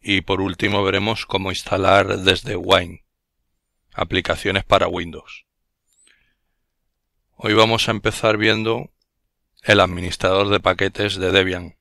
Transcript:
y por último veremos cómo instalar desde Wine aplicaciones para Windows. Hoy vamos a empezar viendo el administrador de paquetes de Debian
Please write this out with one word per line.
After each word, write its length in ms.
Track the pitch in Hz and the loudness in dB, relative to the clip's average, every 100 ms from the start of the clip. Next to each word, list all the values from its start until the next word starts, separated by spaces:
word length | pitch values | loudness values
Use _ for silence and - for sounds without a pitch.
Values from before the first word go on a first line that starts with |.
y 200 | - 98 | -2 -2
por 200 | 85 95 | -2 -4
último 440 | 98 92 107 104 | -2 -2 -2 0
veremos 420 | 98 95 101 113 - | 0 0 -2 -4 -4
cómo 240 | 98 95 | -4 -4
instalar 680 | 90 - 98 95 98 98 98 | -8 -4 0 4 4 4 0
desde 360 | 95 95 - | 2 0 -2
Wine 500 | 98 90 92 90 87 _ _ _ _ _ _ _ _ _ | -8 2 2 2 -12 _ _ _ _ _ _ _ _ _
aplicaciones 680 | - 87 95 - 82 101 98 | -8 -4 -4 -4 -4 -2 -4
para 240 | - 98 87 | 2 2 2
Windows. 580 | 87 87 78 - - _ _ _ _ _ _ _ _ _ _ _ _ _ _ _ _ _ _ _ | -4 -8 -12 -18 -20 _ _ _ _ _ _ _ _ _ _ _ _ _ _ _ _ _ _ _
Hoy 180 | _ - | _ 0
vamos 340 | 107 110 113 - | 4 4 4 0
a 20 | |
empezar 460 | 110 110 - 110 107 | -2 -4 -2 0 2
viendo 560 | 110 110 110 113 - _ _ _ _ _ _ _ | 0 0 -2 -4 -6 _ _ _ _ _ _ _
el 160 | - 104 | 2 4
administrador 680 | 92 90 90 - 92 95 101 | 4 0 -6 -2 0 2 2
de 100 | 101 | 2
paquetes 560 | 92 90 98 - 104 95 | 0 0 -2 -2 -4 -2
de 160 | 92 | 0
Debian 460 | 98 92 90 87 _ | 2 2 -4 -10 _